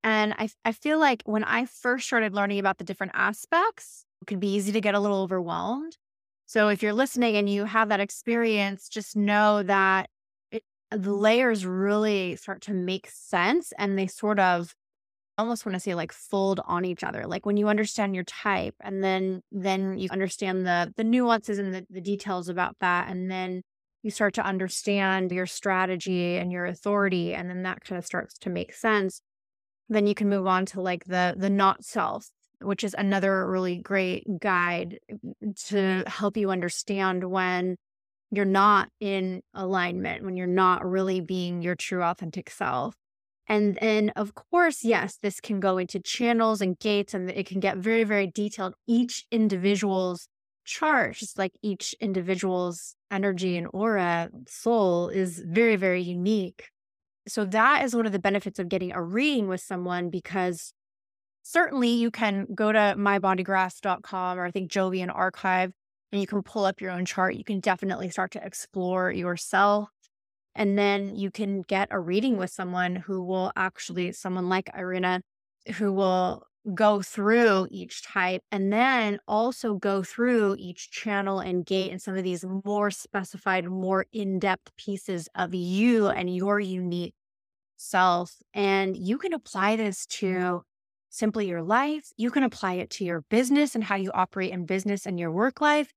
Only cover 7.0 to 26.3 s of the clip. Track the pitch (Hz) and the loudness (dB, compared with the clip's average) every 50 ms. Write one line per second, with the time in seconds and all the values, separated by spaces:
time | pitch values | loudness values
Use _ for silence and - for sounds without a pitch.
7 | 269 262 - 247 247 233 214 208 202 202 202 202 202 214 196 220 220 208 214 196 | 2 2 2 2 2 4 4 4 2 2 2 0 -2 0 2 2 2 4 2 0
8 | 202 196 - - - 240 233 233 233 226 220 208 202 196 196 190 - - - 214 | 0 -2 -6 -8 -4 -2 0 2 2 2 2 2 0 0 -2 -8 -14 -10 -10 -10
9 | 208 - - 214 202 202 208 208 214 214 208 208 196 180 196 196 190 190 190 190 | -10 -4 0 0 2 4 6 6 6 6 6 4 2 2 4 4 6 4 4 2
10 | - - _ _ _ _ _ _ _ _ - 220 _ _ _ _ _ _ - 214 | 0 -2 _ _ _ _ _ _ _ _ -10 -10 _ _ _ _ _ _ -6 -4
11 | 185 202 202 202 208 214 226 240 262 247 226 202 185 185 180 185 196 202 208 214 | -2 0 0 4 4 6 6 6 4 4 2 0 -2 -2 0 0 2 2 2 2
12 | 214 214 208 196 185 180 170 - - - 190 185 - 202 208 185 180 180 190 185 | 2 2 2 0 0 -2 -6 -8 -8 -10 -10 -10 -6 -4 -2 -2 0 -2 -4 -4
13 | - - - - - - - 175 185 196 277 349 330 - - - 208 196 196 196 | -6 -12 -20 -20 -8 -2 0 2 4 4 2 2 0 -4 -6 -4 -2 0 0 0
14 | 190 185 - - - 208 214 202 190 185 180 175 175 165 - _ _ _ _ _ | -2 -2 -4 -2 0 0 4 4 4 4 4 2 0 -6 -10 _ _ _ _ _
15 | _ _ _ _ _ _ _ - 220 233 240 220 - 214 185 180 - 202 175 170 | _ _ _ _ _ _ _ -4 -2 -2 -2 -4 -4 -4 -4 -4 -2 -2 -2 -2
16 | 160 170 - - - - - 196 196 190 196 185 - - 175 175 185 180 175 - | -4 -6 -8 -18 -10 -4 0 2 2 2 2 0 -2 -2 -2 -2 0 -2 -4 -4
17 | - - - - - - 170 190 - 208 202 208 208 214 208 208 214 208 - - | -6 -6 -6 -6 -6 -6 -6 -4 -2 0 2 2 4 4 2 2 0 -2 -2 -2
18 | 208 196 190 185 180 - - - - 208 196 185 - - - _ - 202 196 190 | -2 -2 -2 -4 -6 -8 -12 -4 -2 0 0 0 -2 -4 -8 _ -10 -8 -4 -2
19 | 190 190 190 185 190 190 185 185 _ _ - 196 185 196 190 190 190 190 190 - | 0 0 0 0 0 -2 -2 -4 _ _ -8 -4 -2 0 0 0 0 -2 -2 -4
20 | 185 180 - 190 190 180 - - 202 190 185 185 185 180 175 175 175 165 - - | -4 -4 -2 -2 -2 -2 -2 -6 -4 -2 -2 -2 0 2 2 2 0 -2 -2 -2
21 | 220 226 233 247 247 240 233 214 214 - 208 196 202 190 185 185 180 _ 180 190 | 0 2 2 4 4 4 2 2 0 -4 -4 -4 -4 -4 -6 -8 -10 _ -14 -10
22 | 170 196 202 196 - 208 190 180 175 175 175 180 180 - - _ 185 180 175 175 | -4 -4 -4 -4 -4 -4 -4 -4 -4 -6 -4 -2 -2 -4 -2 _ 0 0 2 0
23 | - - 185 180 185 185 190 185 185 180 185 185 - _ _ _ _ _ _ _ | 0 -2 -4 -4 -4 -4 -4 -4 -4 -4 -6 -8 -10 _ _ _ _ _ _ _
24 | - 214 - - 208 202 - - - 190 190 190 185 180 - - - 214 202 202 | -10 -8 -2 0 0 0 0 0 -2 -2 -2 -2 -2 -4 -4 -4 -2 0 0 2
25 | 196 190 190 190 185 180 180 180 185 180 - - - 202 190 185 185 185 185 175 | 2 2 2 2 0 0 0 -2 -2 -4 -6 -4 -2 0 2 2 2 0 -2 -4
26 | - 190 185 180 175 175 | -2 -2 0 0 0 0